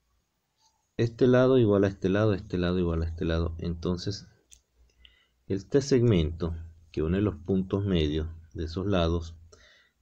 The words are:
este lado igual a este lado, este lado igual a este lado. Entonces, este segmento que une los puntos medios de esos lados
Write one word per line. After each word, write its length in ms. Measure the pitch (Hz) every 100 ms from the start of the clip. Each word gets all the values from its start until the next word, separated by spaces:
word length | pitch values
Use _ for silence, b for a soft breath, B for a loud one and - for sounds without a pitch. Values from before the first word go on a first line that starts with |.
| _ _ _ _ _ _ _ _ _ -
este 320 | 117 117 127
lado 300 | 123 131 131
igual 260 | 107 101
a 20 | 98
este 220 | 98 92
lado, 260 | 101 110
este 240 | 92 - 90
lado 220 | 87 90
igual 240 | 87 80
a 20 | 82
este 180 | 82
lado. 300 | 85 82 82 82
Entonces, 640 | 85 82 90 90 104 101 - _ _ - _ _ _ b b b b b -
este 320 | 98 - 139
segmento 760 | 139 131 120 92 78 82 82 82 - - _
que 120 | 82
une 180 | 78 95
los 160 | 104 -
puntos 480 | - 95 95 98
medios 440 | 101 87 76 78 82 - -
de 120 | -
esos 200 | 80 92
lados 540 | 95 92 82 85 - - - b b b b b